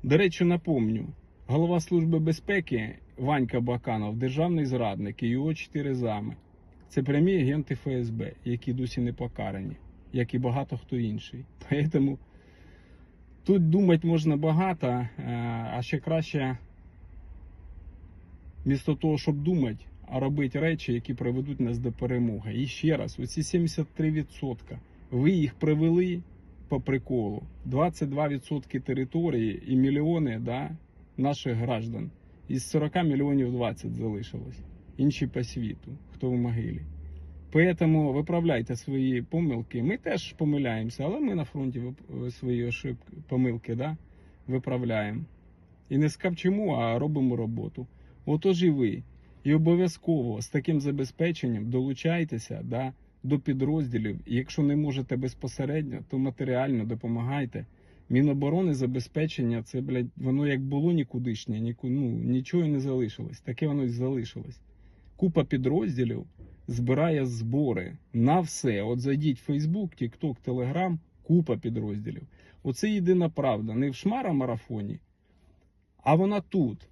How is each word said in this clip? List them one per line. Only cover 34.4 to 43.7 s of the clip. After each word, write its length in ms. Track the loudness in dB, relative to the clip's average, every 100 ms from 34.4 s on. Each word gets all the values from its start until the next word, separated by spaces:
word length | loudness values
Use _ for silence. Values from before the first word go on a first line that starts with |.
| -10 -14 -16 -18 -16 0
Інші 300 | 2 2 -2
по 180 | -2
світу, 460 | -4 -4 -6 -6 -12 -16 -16
хто 200 | -6 -2
в 60 | 0
могилі. 460 | 0 -2 -4 -6 -10 -12 -14 -14 -16 -18 2
Поэтому 600 | 6 6 6 6 6 4
виправляйте 640 | 0 0 2 4 2 0 -4
свої 460 | -2 0 2 0
помилки. 600 | 0 0 0 0 -4 -2
Ми 140 | 0 0
теж 360 | -2 -4 -4
помиляємося, 720 | -2 0 2 0 0 -4 -4
але 160 | -4 0
ми 140 | 0
на 100 | 0
фронті 360 | -2 -4 -4 -4
вип-, 500 | -8 -10 -12 -8 -6
свої 340 | -6 -2 0
ошибки, 480 | -2 -4 -6 -8 -12 -18 -2
помилки, 460 | 2 2 0 -4